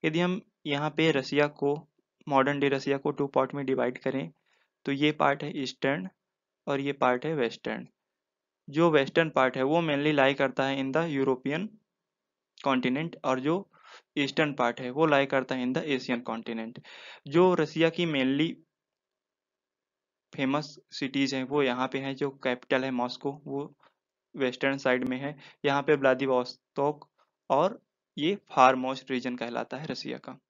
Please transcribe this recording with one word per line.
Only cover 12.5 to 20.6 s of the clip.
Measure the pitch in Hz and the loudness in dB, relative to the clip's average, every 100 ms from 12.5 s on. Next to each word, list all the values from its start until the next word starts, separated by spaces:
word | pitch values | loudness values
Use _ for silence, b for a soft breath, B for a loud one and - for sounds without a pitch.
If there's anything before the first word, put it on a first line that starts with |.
| - 143 | -8 0
continent | 131 127 131 165 - | 0 0 -2 -6 -6
और | 147 131 | -2 0
जो | 135 175 196 B B B _ - | 0 -2 -4 B B B _ -2
ईस्टर्न | 139 139 151 | -2 0 0
पार्ट | 139 120 117 | 2 -2 0
है, | 127 | -6
वो | 127 160 | 0 4
lie | 143 139 | 4 4
करता | 135 127 | 0 -2
है | 131 127 | -2 -2
in | 139 | -2
the | 165 | -2
Asian | 135 127 120 123 | -4 -2 -4 -4
continent। | 113 113 113 113 - B B B B - | -8 -8 -8 -10 -14 B B B B -2
जो | 147 185 | 4 4
रसिया | 175 151 156 165 | 4 0 2 0
की | 160 175 | 2 0
mainly | 147 131 139 160 - _ _ _ _ _ _ _ _ _ _ _ _ _ _ _ _ _ | 2 2 2 0 -2 _ _ _ _ _ _ _ _ _ _ _ _ _ _ _ _ _
फेमस | - 135 143 | -4 -2 -2